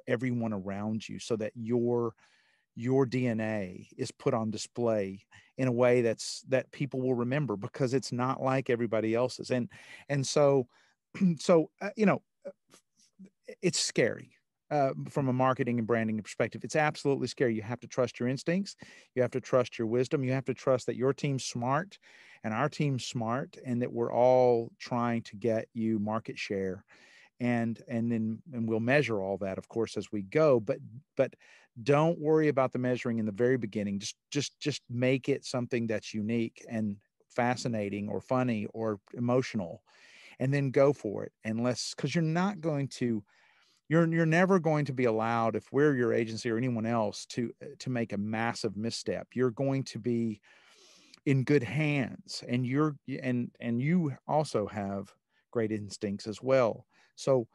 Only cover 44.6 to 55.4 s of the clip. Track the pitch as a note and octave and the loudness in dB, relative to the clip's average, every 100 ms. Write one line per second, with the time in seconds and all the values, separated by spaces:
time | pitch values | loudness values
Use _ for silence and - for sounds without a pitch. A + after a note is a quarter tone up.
44.6 | D#3+ D3+ C#3+ B2+ A#2+ A2 A2+ A#2 A2+ G#2+ | 4 0 0 0 2 2 2 2 2 0
45.6 | - C3 D3+ C3 A2+ A2+ A2+ A2 B2 A2+ | -2 2 4 4 2 2 0 -2 -2 0
46.6 | B2+ A2+ A2+ A#2 G2+ - - - A#2 - | 0 0 0 0 0 -4 -8 -4 -4 -6
47.6 | C#3 C#3 C3 B2 A2 G2+ G#2 A2 A#2 A2 | -16 -10 -4 -2 -2 -4 -2 -2 -2 -2
48.6 | A2 G2 A2+ - - F2+ - A#2 B2+ G#2+ | -4 -4 -6 -4 -6 -6 -4 0 0 0
49.6 | C3+ C3+ - A#2 A#2+ A#2 A2+ G#2 _ - | -2 -2 -4 -6 -2 -2 -2 -4 _ -20
50.6 | _ - - - _ - D3 C3+ B2+ D3 | _ -20 -20 -20 _ -6 0 2 4 2
51.6 | - C3 D3+ C#3+ A2 - - - - B2 | 2 0 0 0 -2 -6 -14 -12 -4 -2
52.6 | B2 C#3 D#3 C#3 - C3+ B2+ B2 A#2+ - | 0 0 0 -2 -10 -6 -2 -2 -2 -6
53.6 | A#2+ A#2 C#3+ F3+ D#3 - - D3 D3 A2+ | -4 0 2 2 0 -4 -2 -2 0 -2
54.6 | G2+ G#2 G2 G2 G2 - _ _ | -2 -4 -4 -6 -8 -16 _ _